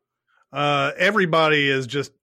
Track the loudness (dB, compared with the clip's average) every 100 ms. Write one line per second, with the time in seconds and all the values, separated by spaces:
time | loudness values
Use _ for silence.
0 | _ _ _ _ _ -4 -2 0 -2 0
1 | 0 0 0 2 2 2 2 0 -4 -6
2 | -8 _